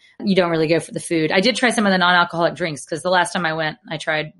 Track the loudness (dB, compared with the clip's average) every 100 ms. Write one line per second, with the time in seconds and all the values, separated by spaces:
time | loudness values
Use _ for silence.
0 | _ -8 0 2 2 2 2 0 -2 -10
1 | -4 -2 0 2 2 2 0 2 2 2
2 | 4 4 2 2 -2 0 -6 -6 -8 -6
3 | 0 2 2 0 -2 -2 -4 -6 -10 -8
4 | -4 -4 -4